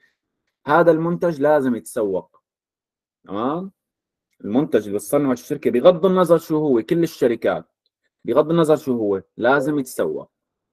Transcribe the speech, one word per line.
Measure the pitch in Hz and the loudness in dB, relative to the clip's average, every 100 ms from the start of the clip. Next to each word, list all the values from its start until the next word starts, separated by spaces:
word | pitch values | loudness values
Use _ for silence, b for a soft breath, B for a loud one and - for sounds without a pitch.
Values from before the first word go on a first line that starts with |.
| _ _ _ _ _ _ 135 | _ _ _ _ _ _ 0
هذا | 160 170 | 4 4
المنتج | 165 165 170 175 143 | 2 0 -2 -2 0
لازم | 147 151 131 110 | 2 2 0 -4
يتسوق، | - 120 104 92 - _ _ _ _ _ _ _ _ _ | -6 -4 -4 -4 -8 _ _ _ _ _ _ _ _ _
تمام؟ | - 101 123 165 196 - _ _ _ _ _ _ | -12 -6 -4 -6 -10 -16 _ _ _ _ _ _
المنتج | 101 120 156 113 | -4 -2 0 -2
اللي | 104 | -2
بتصنعه | 101 - 143 139 | -6 -2 -2 0
الشركة، | 123 - 143 131 | -4 -6 -6 -2
بغض | 120 165 170 185 | 4 4 4 2
النظر | 185 165 165 | 2 4 2
شو | - 156 | 2 -2
هو، | 151 117 | 2 0
كل | - 170 | 0 -2
الشركات، | 160 - 127 113 104 85 - _ _ _ _ _ | -2 0 -2 0 -2 -4 -8 _ _ _ _ _
بغض | - 127 151 | 0 0 2
النظر | 170 156 147 | 2 2 2
شو | 135 | 0
هو، | 120 104 95 - - | -2 -2 -2 -6 -4
لازم | 113 143 139 147 | 0 0 0 -4
يتسوق. | 131 - 85 69 - _ _ _ _ | -6 -4 -4 -6 -12 _ _ _ _